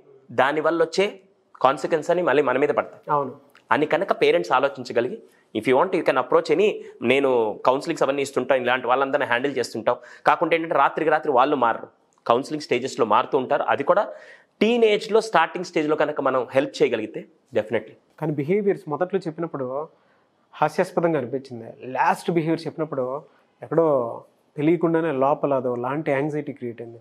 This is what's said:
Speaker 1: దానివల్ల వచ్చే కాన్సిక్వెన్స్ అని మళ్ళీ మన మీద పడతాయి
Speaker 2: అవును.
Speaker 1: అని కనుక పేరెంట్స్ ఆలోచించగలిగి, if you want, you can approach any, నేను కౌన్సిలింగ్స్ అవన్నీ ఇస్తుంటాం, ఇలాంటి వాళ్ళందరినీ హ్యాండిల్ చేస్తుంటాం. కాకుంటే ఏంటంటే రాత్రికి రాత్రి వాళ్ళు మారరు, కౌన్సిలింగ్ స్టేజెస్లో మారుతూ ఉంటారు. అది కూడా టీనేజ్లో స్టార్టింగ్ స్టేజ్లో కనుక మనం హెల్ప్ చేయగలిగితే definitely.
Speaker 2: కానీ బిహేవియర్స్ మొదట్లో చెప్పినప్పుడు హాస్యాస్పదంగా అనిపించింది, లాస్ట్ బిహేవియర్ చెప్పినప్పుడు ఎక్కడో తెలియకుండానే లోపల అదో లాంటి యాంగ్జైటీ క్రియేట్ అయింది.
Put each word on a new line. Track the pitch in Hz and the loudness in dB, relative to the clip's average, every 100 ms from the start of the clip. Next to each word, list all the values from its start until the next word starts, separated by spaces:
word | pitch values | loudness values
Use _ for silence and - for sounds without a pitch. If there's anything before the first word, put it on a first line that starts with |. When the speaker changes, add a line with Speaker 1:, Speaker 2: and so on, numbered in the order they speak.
| - - - | -20 -20 -6
Speaker 1:
దానివల్ల | 127 131 156 156 165 | 0 0 0 0 0
వచ్చే | 160 185 202 285 _ _ _ - | 0 0 -2 -4 _ _ _ 0
కాన్సిక్వెన్స్ | 131 147 175 160 151 | 0 2 -2 -2 0
అని | 175 | 0
మళ్ళీ | 160 139 | 2 2
మన | 131 127 | 2 2
మీద | 143 | 2
పడతాయి | 110 98 - - | 0 -4 -8 -2
Speaker 2:
అవును. | 147 135 - _ _ - | -2 -2 -8 _ _ -2
Speaker 1:
అని | 123 151 | 0 2
కనుక | 156 196 | 0 0
పేరెంట్స్ | - 147 170 - | 2 2 2 2
ఆలోచించగలిగి, | 131 139 131 120 117 127 220 - _ _ 113 | 2 0 -2 -4 -2 -2 -4 -16 _ _ -4
if | |
you | 123 127 | 2 4
want, | 185 180 | 4 0
you | 151 | 0
can | 131 | 0
approach | 127 165 160 156 | 2 2 2 2
any, | 208 - - - | 2 0 -8 -4
నేను | 117 135 139 123 110 95 131 | 2 4 4 2 2 0 0
కౌన్సిలింగ్స్ | 135 165 151 | 2 0 -2
అవన్నీ | 139 143 | 0 0
ఇస్తుంటాం, | 135 131 127 131 | -2 -2 0 0
ఇలాంటి | 120 127 117 | 2 0 2
వాళ్ళందరినీ | 131 135 143 120 | 2 2 0 0
హ్యాండిల్ | 120 143 127 | 0 0 -2
చేస్తుంటాం. | 117 117 107 123 - - - | -4 -2 -2 -2 -6 -2 2
కాకుంటే | 151 165 165 | 2 2 0
ఏంటంటే | 165 151 | 0 2
రాత్రికి | 147 - 156 | 2 0 0
రాత్రి | 151 156 | 2 2
వాళ్ళు | 123 143 143 | 2 4 2
మారరు, | 117 110 - _ _ _ - | 0 0 -8 _ _ _ 0
కౌన్సిలింగ్ | 120 139 151 | 0 0 -8
స్టేజెస్లో | - 123 120 - 110 | -4 -2 -2 -2 2
మారుతూ | 110 127 143 | 2 2 -2
ఉంటారు. | 127 143 | 0 -2
అది | - 113 | 0 0
కూడా | 143 180 - - - - _ - | 2 0 0 -8 -20 -20 _ 0
టీనేజ్లో | 214 240 226 208 - 214 | 2 4 2 2 0 0
స్టార్టింగ్ | 214 170 165 180 175 | 2 2 0 -2 -4
స్టేజ్లో | 165 151 156 | -2 0 0
కనుక | 151 147 | 0 -2
మనం | 135 131 113 | 0 0 0
హెల్ప్ | 135 147 - | 0 0 0
చేయగలిగితే | 139 113 107 156 196 _ _ | 0 0 -6 -10 -16 _ _
definitely. | 113 - 113 - - _ - | -6 -2 -4 -6 -14 _ -8
Speaker 2:
కానీ | 156 | -6
బిహేవియర్స్ | 147 143 208 202 175 - | -4 -2 0 0 -2 -4
మొదట్లో | 147 180 190 165 | -4 -4 -4 -6
చెప్పినప్పుడు | - 165 143 127 135 160 _ _ _ _ _ _ | -8 -8 -6 -6 -8 -10 _ _ _ _ _ _
హాస్యాస్పదంగా | - 151 - 180 175 170 151 | -2 -2 0 -2 0 0 0
అనిపించింది, | 120 131 - 117 113 - 120 | -2 -8 -10 -14 -14 -14 -6
లాస్ట్ | 131 165 190 - | 0 0 0 -2
బిహేవియర్ | 170 160 160 151 | -2 0 -2 -6
చెప్పినప్పుడు | 165 156 139 127 143 - _ _ _ | -8 -6 -4 -4 -6 -12 _ _ _
ఎక్కడో | 117 156 165 135 117 120 - _ _ - | -4 2 2 2 0 -6 -16 _ _ -2
తెలియకుండానే | 151 170 170 165 165 | 0 2 2 2 0
లోపల | 131 135 143 147 | 0 0 0 0
అదో | 135 123 120 | -2 -2 -4
లాంటి | 127 147 156 | -4 -4 -2
యాంగ్జైటీ | 135 151 147 143 | -2 -2 -4 -8
క్రియేట్ | 123 120 113 | -10 -10 -10
అయింది. | 117 117 | -14 -14